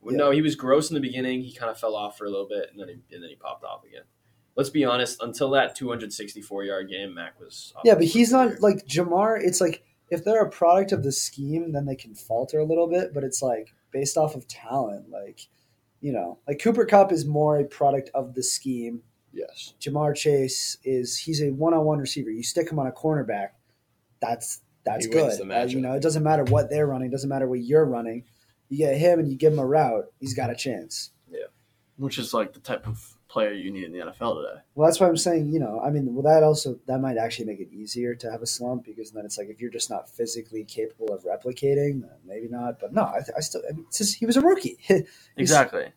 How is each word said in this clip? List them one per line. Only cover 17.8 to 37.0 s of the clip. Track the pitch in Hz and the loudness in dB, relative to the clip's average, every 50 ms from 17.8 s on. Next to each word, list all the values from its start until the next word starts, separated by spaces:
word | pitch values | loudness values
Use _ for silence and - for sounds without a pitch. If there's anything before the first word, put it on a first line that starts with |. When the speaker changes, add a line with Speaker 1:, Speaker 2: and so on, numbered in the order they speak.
| 151 139 139 135 131 - - | 2 2 2 2 -2 -4 -6
Speaker 2:
of | 139 135 131 123 | -6 -6 -4 -6
the | 127 | -6
scheme. | 127 - - - - 135 127 120 117 117 120 117 - _ _ _ _ _ | -4 -4 -4 -4 -4 -4 -4 -4 -6 -8 -8 -10 -14 _ _ _ _ _
Speaker 1:
Yes. | - 92 95 - - - - - _ _ | -12 -12 -12 -12 -12 -18 -18 -20 _ _
Speaker 2:
Jamar | - 143 139 147 151 147 143 | -10 -4 -2 0 0 0 0
Chase | - - 156 143 139 135 131 - - - - - - _ | 2 2 4 4 4 2 0 -2 -4 -6 -6 -8 -8 _
is, | 131 131 127 123 123 - | -2 -2 -2 -2 -2 -6
he's | - - 160 160 147 151 | -8 -4 -4 -2 0 0
a | 143 | -2
one-on-one | 135 135 156 165 165 160 156 151 151 147 | 0 0 2 2 2 4 4 2 2 0
receiver. | 135 131 - 147 127 113 | -2 -4 -6 -6 -6 -6
You | 110 113 117 | -6 -6 -6
stick | - - 170 160 165 | -4 -2 -2 -2 -2
him | 160 151 | -2 -2
on | 135 131 | -2 -4
a | |
cornerback, | 127 - - 160 156 147 127 107 107 101 98 98 _ _ _ _ _ _ _ _ _ _ _ _ _ _ | -6 -2 -2 0 0 0 0 -2 -4 -4 -4 -8 _ _ _ _ _ _ _ _ _ _ _ _ _ _
that's, | - 113 117 117 - - - - _ _ _ _ _ | -4 -4 -4 -4 -4 -10 -10 -12 _ _ _ _ _
that's | - 107 113 113 | -4 -2 -2 -2
Speaker 1:
He | 113 113 | 2 4
wins | - 156 131 107 101 | 4 4 4 0 -2
Speaker 2:
good. | 98 95 | -4 -2
Speaker 1:
the | 110 | -2
Speaker 2:
Uh, | 117 123 | 0 0
you | 127 127 131 | 0 -2 -2
Speaker 1:
matchup. | |
Speaker 2:
know, | 131 127 131 | -2 -2 -2
it | 139 | 0
doesn't | 139 160 151 156 151 | 0 2 2 2 2
matter | 151 156 151 143 | 4 4 4 4
what | 123 143 151 143 - | 4 4 4 4 2
they're | 143 151 151 143 | 2 0 2 0
running, | 135 127 127 127 | 0 -2 -4 -4
doesn't | 123 135 135 139 | -4 -4 -4 -2
matter | 135 135 135 127 | -2 0 0 0
what | 127 123 | -2 -2
you're | 120 120 143 156 160 | -2 4 6 6 6
running. | 135 127 117 117 113 113 123 120 _ _ _ _ _ _ _ _ _ | 6 2 -2 -4 -6 -8 -8 -10 _ _ _ _ _ _ _ _ _
You | 135 143 | -2 0
get | 156 147 135 147 | 2 2 2 4
him | 160 175 175 165 | 6 6 6 6
and | 160 143 | 2 0
you | 135 131 | -2 4
give | 151 156 151 | 4 4 4
him | 147 | 4
a | 131 | 0
route, | 127 139 156 151 127 117 107 - - _ _ | 2 4 4 4 4 2 -2 -4 -6 _ _
he's | 135 135 - | -8 -6 -4
got | - 131 117 | -2 -2 -4
a | 120 | -4
chance. | - - 139 120 95 - - - - - - _ _ _ _ | -4 -4 -4 -4 -6 -8 -10 -10 -12 -12 -12 _ _ _ _
Speaker 1:
Yeah. | - 156 - - _ _ _ _ _ _ _ _ _ - | -12 -12 -12 -12 _ _ _ _ _ _ _ _ _ -8
Speaker 3:
Which | 135 135 - - | -8 -6 -6 -6
is, | 120 - - | -8 -4 -2
like, | 113 107 95 - | -2 -2 -2 -8
the | - | -18
type | _ - 120 - - - | _ -8 -8 -6 -6 -8
of | 113 110 - - - _ _ _ | -10 -10 -12 -20 -20 _ _ _
player | - - 110 104 104 | -2 -2 -2 -2 -2
you | 98 90 95 | -6 -8 -8
need | 101 92 92 | -8 -8 -10
in | 82 82 | -10 -10
the | 90 | -10
N | 82 82 | -10 -12
F | 92 - | -10 -6
L | 117 117 104 | -4 -4 -4
today. | 78 71 - - - _ _ _ | -4 -6 -10 -10 -12 _ _ _
Speaker 2:
Well, | 139 151 165 | 4 4 4
that's | 165 170 | 6 6
why | 190 180 | 4 4
I'm | 165 160 | 4 2
saying, | - 180 170 160 151 147 151 | 2 2 2 2 0 0 0
you | 160 | -2
know, | 139 110 104 113 | -2 -2 -4 -4
I | - 139 | -2 0
mean, | 147 147 139 127 117 | 0 0 0 -2 -2
well, | 131 139 | 0 4
that | 147 156 160 156 | 6 8 8 8
also, | 156 151 151 - 139 123 - _ - | 6 6 2 0 -6 -8 -8 _ -4
that | 127 | -2
might | 131 | -2